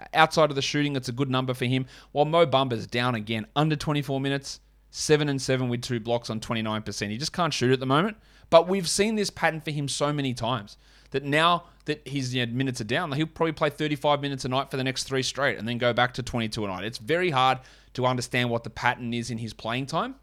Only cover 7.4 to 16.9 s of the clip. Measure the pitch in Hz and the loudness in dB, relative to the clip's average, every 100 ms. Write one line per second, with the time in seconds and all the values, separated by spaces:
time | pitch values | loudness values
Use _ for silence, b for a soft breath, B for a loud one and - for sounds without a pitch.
7.4 | 160 - 123 131 131 143 214 - b b | -2 2 4 4 4 2 2 -4 b b
8.4 | b 170 175 196 165 - 214 214 196 - | b 6 8 2 0 0 0 0 -2 0
9.4 | 165 156 156 147 139 - 147 147 135 120 | -2 0 -4 -4 -4 -2 0 0 -2 -2
10.4 | 117 120 101 - b b b 135 143 151 | -2 -4 -6 -18 b b b -4 0 2
11.4 | 170 170 - _ - 151 127 143 127 127 | 4 2 -4 _ -8 -6 -6 -6 -2 -2
12.4 | 117 123 135 123 107 151 170 139 160 - | -2 -2 -2 -4 -2 -2 -2 -2 -4 0
13.4 | 165 - 151 147 151 143 147 139 143 135 | -2 0 -2 0 -2 0 2 2 0 -4
14.4 | 135 127 135 135 131 127 - 135 127 127 | -2 -2 -2 -4 -4 -4 -4 -2 -2 0
15.4 | 139 87 110 120 123 117 123 - 123 120 | 0 0 -4 0 2 4 2 0 -6 -4
16.4 | 110 113 101 90 107 | -4 -4 -6 -6 -8